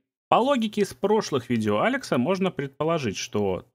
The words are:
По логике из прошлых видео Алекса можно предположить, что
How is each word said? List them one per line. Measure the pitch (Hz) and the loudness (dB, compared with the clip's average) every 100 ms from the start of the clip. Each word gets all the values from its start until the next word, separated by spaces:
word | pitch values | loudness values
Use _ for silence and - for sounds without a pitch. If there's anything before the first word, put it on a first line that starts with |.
| _ _ _ | _ _ _
По | 180 | 2
логике | 254 277 220 208 | 2 2 0 -2
из | 196 | -2
прошлых | - 196 220 - 135 117 | -2 0 0 0 -2 0
видео | 117 107 104 | 0 2 2
Алекса | 202 262 - 147 | 2 0 -2 0
можно | 131 190 185 | 0 0 -2
предположить, | - 143 - 156 165 120 90 | -2 -8 -4 -2 0 -2 -4
что | - 104 101 90 - | -4 -2 0 -2 -6